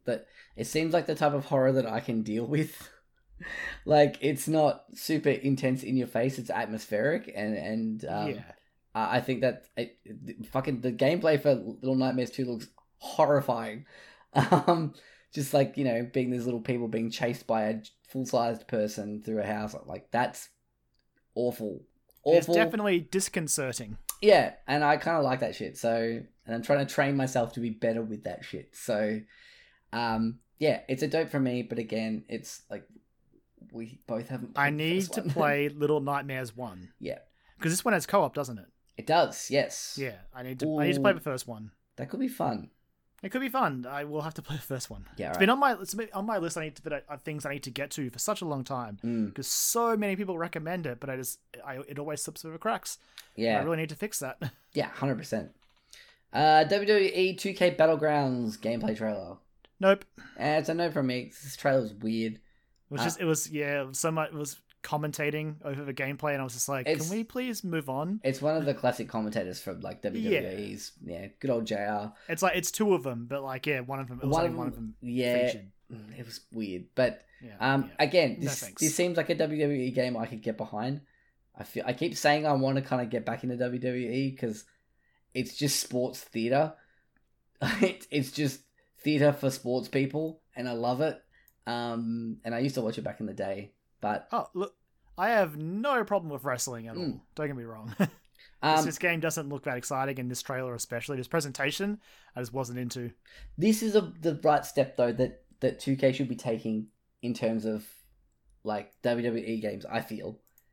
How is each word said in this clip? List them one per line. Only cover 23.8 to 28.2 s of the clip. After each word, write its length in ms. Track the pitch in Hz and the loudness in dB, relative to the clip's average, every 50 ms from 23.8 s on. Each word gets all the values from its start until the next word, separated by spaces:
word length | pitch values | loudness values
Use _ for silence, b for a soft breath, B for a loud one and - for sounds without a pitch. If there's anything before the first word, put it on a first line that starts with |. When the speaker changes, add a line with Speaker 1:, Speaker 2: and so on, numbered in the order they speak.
| 120 104 120 - - - - - | -8 -10 -12 -10 -8 -10 -6 4
Speaker 1:
Yeah, 340 | 202 214 190 156 113 - - - - - | 8 10 10 10 8 4 -2 -6 -4 0
and 160 | 139 151 147 | 2 4 6
I 120 | 147 151 147 | 6 4 4
kinda 220 | - 165 165 160 | 2 2 2 4
like 200 | 139 127 127 127 | 4 2 2 0
that 160 | 120 - - | 0 -2 -4
shit, 200 | - 104 85 - | -4 -8 -8 -6
so, 460 | - - 117 117 117 113 113 117 113 - - _ _ _ | -2 0 0 2 2 0 0 -2 -4 -8 -14 _ _ _
and 80 | 117 113 | -6 -6
I'm 80 | 117 | -4
trying 240 | 110 - 143 143 139 | 0 2 2 2 2
to 80 | 135 - | 0 0
train 220 | 151 139 139 143 | 2 2 2 2
myself 380 | 135 131 131 - 127 117 117 - | 2 0 2 2 0 0 0 -2
to 60 | 120 | -4
be 100 | 117 117 | -4 -4
better 320 | 110 - - 113 113 117 | -2 0 0 0 0 0
with 200 | 113 110 107 101 | -2 -4 -6 -8